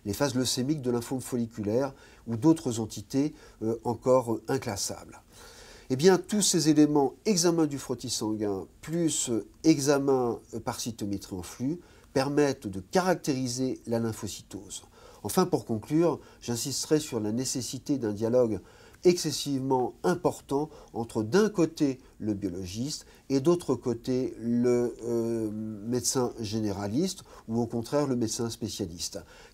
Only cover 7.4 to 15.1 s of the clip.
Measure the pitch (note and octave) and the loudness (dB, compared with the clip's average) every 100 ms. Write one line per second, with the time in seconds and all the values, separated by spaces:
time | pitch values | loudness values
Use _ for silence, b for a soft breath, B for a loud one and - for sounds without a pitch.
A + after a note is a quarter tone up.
7.4 | F3 E3 D3+ C#3 - B2 B2 - A2 G#2+ | 4 4 2 0 -6 -8 -4 -4 -2 -2
8.4 | G#2 G2 E2+ - - E3+ D#3+ - - A2 | -2 -4 -6 -14 -6 0 0 0 -2 -2
9.4 | - - D#3+ D3 C#3 C#3 C#3 C3+ A#2+ G#2+ | -4 0 4 4 6 4 4 4 2 -2
10.4 | - A#2 B2+ A#2 B2 G#2+ G#2 G2 - F#2+ | -6 -10 -6 -6 -6 -6 -6 -6 -8 -10
11.4 | F2 - B2+ F3 B B B C3+ C3+ C#3+ | -10 -6 -4 -6 B B B -2 0 2
12.4 | C#3+ - G#2+ F#2+ - F#3+ F#3 F3 - C3 | 2 0 -6 -10 -2 0 2 0 0 -2
13.4 | B2+ B2 C3 - - A#2 A2+ A2 G2+ - | -2 -2 -4 -4 -2 -2 -2 -4 -8 -10
14.4 | - F#2+ G2 - - B B | -12 -14 -12 -16 -18 B B